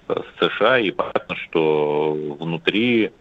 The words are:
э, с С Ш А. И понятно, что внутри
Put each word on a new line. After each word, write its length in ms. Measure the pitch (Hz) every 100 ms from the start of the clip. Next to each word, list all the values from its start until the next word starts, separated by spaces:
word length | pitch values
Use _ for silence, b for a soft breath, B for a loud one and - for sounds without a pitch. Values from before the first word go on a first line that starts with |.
| -
э, 80 | - - -
с 60 | 85
С 40 |
Ш 220 | - 107
А. 60 | 127
И 120 | 98
понятно, 440 | - - - - 87
что 1000 | - 82 78 76 73 73 78 76 76 71
внутри 720 | 82 82 - 98 123 117 101 -